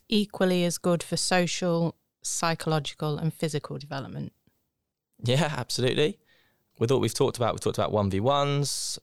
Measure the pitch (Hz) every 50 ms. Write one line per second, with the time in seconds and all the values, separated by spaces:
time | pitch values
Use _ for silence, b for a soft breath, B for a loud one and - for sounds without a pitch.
0 | - - 190 202 208 - - - 190 185 180 180 175 175 170 - - 180 175 165
1 | - - 180 165 - - 185 185 180 165 - - 185 180 170 170 170 165 - _
2 | _ _ _ _ - - - - - 165 165 - - 165 160 156 139 - - -
3 | 151 151 147 151 165 156 - - - 160 151 147 - - 147 139 139 143 151 139
4 | 127 107 95 147 143 - - _ _ _ _ _ _ _ _ _ _ _ _ _
5 | _ _ _ - - 117 123 139 165 151 151 139 123 - - - 120 127 - -
6 | 147 160 208 _ b b b b b b b b b b _ - 117 117 135 117
7 | 104 113 - - 139 120 - - 120 107 - - - - - - 101 - - 104
8 | 101 98 92 95 104 131 143 143 143 143 143 143 143 135 - - - - - -